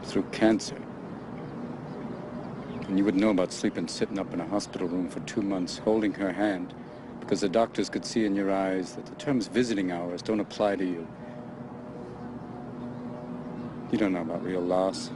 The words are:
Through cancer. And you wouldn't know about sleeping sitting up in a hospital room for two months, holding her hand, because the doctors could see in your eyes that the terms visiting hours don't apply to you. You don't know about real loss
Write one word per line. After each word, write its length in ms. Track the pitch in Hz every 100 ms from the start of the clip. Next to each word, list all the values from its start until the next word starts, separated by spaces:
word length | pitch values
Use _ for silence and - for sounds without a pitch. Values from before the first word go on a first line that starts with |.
Through 200 | - 101 92
cancer. 500 | - 110 107 - - - - - - - - - - - - - - - - - - - - - - -
And 100 | 98
you 80 | 101
wouldn't 160 | 95
know 80 | 107
about 240 | 95 90
sleeping 340 | - - - 82
sitting 300 | - 110 98
up 160 | 92
in 80 | 87
a 60 | 82
hospital 400 | 101 - 101 90
room 220 | 90 87
for 100 | -
two 220 | - -
months, 340 | 101 95 87 -
holding 360 | - 110 107
her 200 | 92 98
hand, 400 | 87 107 92 90 - - - - -
because 220 | - 92
the 80 | 98
doctors 400 | 113 113 - 98
could 160 | - 85
see 180 | 123
in 120 | 107 98
your 160 | 98
eyes 420 | 98 95 95 87
that 140 | - -
the 80 | -
terms 320 | - 131 95
visiting 440 | 107 123 104 90
hours 300 | 87 87 87
don't 180 | - 107
apply 360 | 101 - 104 98
to 100 | 92
you. 220 | 87 80 - - - - - - - - - - - - - - - - - - - - - - - - - - - -
You 60 | 110
don't 160 | 104
know 80 | 90
about 220 | 82 85
real 180 | 92 92
loss 480 | 87 90 95 92 -